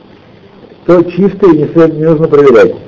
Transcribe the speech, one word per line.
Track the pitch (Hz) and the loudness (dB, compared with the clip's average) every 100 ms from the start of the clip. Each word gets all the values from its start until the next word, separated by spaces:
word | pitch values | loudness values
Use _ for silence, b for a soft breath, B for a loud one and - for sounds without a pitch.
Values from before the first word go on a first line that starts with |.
| _ - _ - _ - - - - | _ -20 _ -20 _ -20 -20 -18 -2
то | 180 | 0
чистый | 175 170 196 - 202 151 | 0 -2 -4 0 0 0
не | 143 | -2
след-, | 165 160 | 0 0
не | 147 156 | 0 -2
нужно | 156 160 | -2 0
проверять. | 147 143 113 92 - | 2 2 4 2 -2